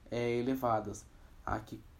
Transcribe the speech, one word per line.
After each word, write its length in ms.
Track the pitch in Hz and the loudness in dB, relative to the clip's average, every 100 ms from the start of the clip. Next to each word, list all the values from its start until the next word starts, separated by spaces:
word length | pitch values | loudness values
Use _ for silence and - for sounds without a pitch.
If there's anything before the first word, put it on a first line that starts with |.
| - | -4
é, 280 | 120 120 120 | 0 2 2
elevadas. 680 | 120 131 127 110 104 101 - - - - - | 2 2 4 4 2 -6 -12 -20 -20 -12 -4
Há 140 | 110 | -4
que, 200 | 110 110 - | -4 -12 -14